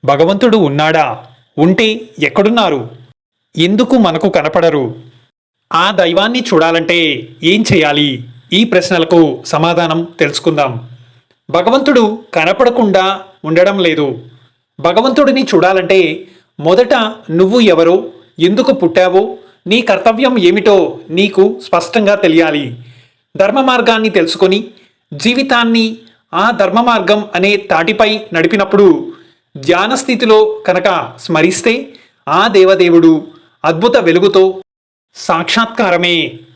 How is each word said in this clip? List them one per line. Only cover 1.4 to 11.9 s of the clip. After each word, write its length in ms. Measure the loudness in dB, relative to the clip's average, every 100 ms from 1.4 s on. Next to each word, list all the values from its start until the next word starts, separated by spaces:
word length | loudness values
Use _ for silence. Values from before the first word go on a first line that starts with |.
| _ 0
ఉంటే 420 | 2 2 0 -2 -10 -6
ఎక్కడున్నారు? 680 | -4 0 0 0 0 -2 -8 -16 -20 _ _ _ _ -2
ఎందుకు 400 | 0 0 2 2
మనకు 320 | 2 0 0
కనపడరు? 640 | 0 0 0 0 0 -4 -10 -20 _ _ _ _ _ _
ఆ 180 | -2 0
దైవాన్ని 500 | 0 0 0 0 -2
చూడాలంటే 880 | 0 0 2 0 0 0 0 -4 -10 -4
ఏం 220 | 0 0 0
చేయాలి? 500 | 0 2 0 -2 -4 -12 -20 _
ఈ 120 | -2
ప్రశ్నలకు 760 | 2 0 0 -2 2 2 2 -2 -6
సమాధానం 640 | -2 0 0 -2 -4 -6 -4
తెలుసుకుందాం. 680 | -4 -2 -4 -2 -4 -4 -14 -20 _ _ _ _ -4
భగవంతుడు 680 | -2 0 0 2